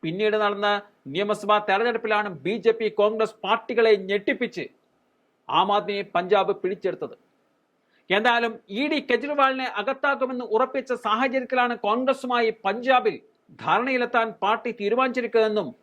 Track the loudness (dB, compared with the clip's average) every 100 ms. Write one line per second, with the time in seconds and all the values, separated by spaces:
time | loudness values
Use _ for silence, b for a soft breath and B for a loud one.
0 | -6 -2 0 2 0 0 0 0 -4 _
1 | -10 -4 -2 -2 2 0 2 0 2 -2
2 | -2 -2 -2 -6 -6 0 2 2 -2 2
3 | 2 2 -4 -4 -2 -2 -2 2 4 4
4 | 2 -4 -2 -2 -4 -6 -12 _ _ _
5 | _ _ _ _ _ 0 4 2 0 -6
6 | -2 -4 2 2 2 0 -4 -4 -4 -4
7 | -10 -14 _ _ _ _ _ _ _ _
8 | _ 2 4 2 0 -6 _ -4 -2 -2
9 | 0 -2 -2 2 2 2 -4 -4 -4 -2
10 | -2 -2 -2 -6 -2 0 0 -2 -6 -6
11 | -2 0 0 -2 -2 0 0 0 0 0
12 | 0 -2 0 0 0 0 -4 -2 2 4
13 | 2 -4 _ _ _ -10 0 0 2 0
14 | 0 0 0 -2 -2 -2 -4 -4 -2 2
15 | 0 0 0 2 2 2 -4 -8